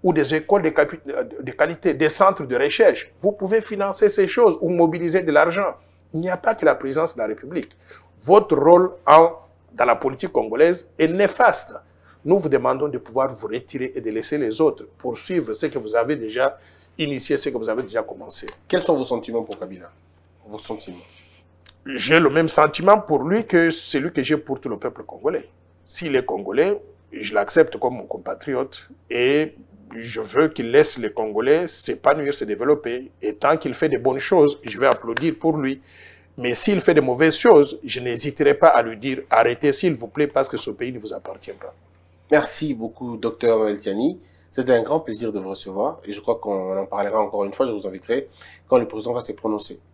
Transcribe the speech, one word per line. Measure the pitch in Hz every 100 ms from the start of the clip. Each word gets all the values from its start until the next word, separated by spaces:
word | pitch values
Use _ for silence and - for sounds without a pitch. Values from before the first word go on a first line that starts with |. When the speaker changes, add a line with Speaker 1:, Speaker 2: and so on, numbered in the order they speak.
Speaker 1:
ou | 185
des | 156 135
écoles | 156 151 202
de | 160
capi-, | 151 143 170 139 135 120 -
de | 131
qualité, | 123 156 170 180
des | 139 151
centres | - 196 -
de | 139 120
recherche ? | 143 - 208 - - _
Vous | 196
pouvez | 208 190 220
financer | 214 202 196 190 208
ces | 202 190
choses | 247 226 160
ou | 170
mobiliser | 175 170 170 170 180
de | 165
l'argent. | 147 160 175 190 - _ _ _
Il | 160
n'y | 180
a | 180
pas | -
que | 220
la | 156
présidence | 131 135 135 160
de | 120
la | 110
République. | 107 127 170 - _ _ - _ _
Votre | 123 202 202 143
rôle | 143 175 185 185 -
en, | 151 165 165 - _ _
dans | -
la | 123 113
politique | 135 135 180
congolaise | 127 110 113 165 175 - -
est | 160
néfaste. | 180 202 - 240 - - - _ _ _ _
Nous | 139 196
vous | 156
demandons | 135 123 131 147
de | 127
pouvoir | - 117 131
vous | 120 107
retirer | 117 - 139 127
et | 131
de | 113
laisser | 107 - 151
les | 120 113
autres | 156 - - _
poursuivre | 127 113 - 180 113
ce | 107 151
que | 135
vous | 107
avez | 117 120 147
déjà | 110 117 135 - _ _ _ -
initié, | 151 135 - 147
ce | 151
que | 120
vous | 110
avez | 110
déjà | 117 113
commencé. | - 87 82 - - - _
Speaker 2:
Quels | 180
sont | 175 151
vos |
sentiments | 127 117 101 113
pour | 110 104
Kabila ? | 92 92 85 _ _ _ _ _ 104
Vos | 104
sentiments ? | - 110 - 87 87 _ _ _ _ _ - _
Speaker 1:
J'ai | - 262 127 160
le | 156
même | 147 165
sentiment | - 151 151 180 208
pour | 208 147
lui | 139 208
que | 220 175 165
celui | 165 - 143 156
que | 156
j'ai | 127 151
pour | - 135
tout | 127
le | 104
peuple | 123 -
congolais. | - - 120 113 - _ _ _
S'il | _ - 170 135
est |
congolais, | 127 - - 113 180 202 - _ _
je | - 101
l'accepte | 208 202 170 156 -
comme | 123 123
mon | 92
compatriote | 104 113 117 - 127 135 - - - _
et | 120 123 147 151 - - - -
je | 113 117 113
veux | 107 131 156
qu'il | 156 117
laisse | 135 - -
les | 110
Congolais | - 110 104 123 156 175
s'épanouir, | - - - - 151 143
se | 139
développer. | 107 101 127 147 120 123 131 _
Et | 107 107
tant | 135 160
qu'il | 156
fait | 123 160
de | 123
bonnes | 127 131
choses, | - 185 147 143
je | - 104
vais | 131
applaudir | 120 113 117 160 160
pour | 165 151
lui. | 135 135 _ - - - _ -
Mais | 123 120
s'il | - 196
fait | -
de | 156
mauvaises | 131 123 160 151
choses, | 240 170 143 -
je | 127 127
n'hésiterai | 123 117 147 - 143
pas | 143 170
à | 120
lui | 117 113
dire « | 127 131 -
Arrêtez, | 113 117 120 147
s'il | 135 185
vous | 127 113
plaît, | - 147
parce | - 135
que | 113
ce | -
pays | 101 123
ne | 120
vous | 107
appartient | - - - -
pas. » | 98 - _ _ _ _ _ _
Speaker 2:
Merci | 151 147 - 156
beaucoup, | 120 110 - 123 113
docteur | 113 113 120 113
Noël | 107 104
Tiani. | 101 101 135 185 _ _ _
C'était | - 127
un | 120
grand | 113 151
plaisir | - 107 117
de | 104
vous | 95
recevoir | 98 98 95 127 -
et | -
je | 101
crois | 113 113
qu'on | 107 95 92 95
en | 95
parlera | 101 101 110
encore | 101 104
une | 98
fois. | - 131
Je |
vous | 104 98
inviterai | 92 - 123 139 _ - - _
quand | 127
le | 113
président | 110 107
va | 120
se | 117
prononcer. | 104 110 107 - - _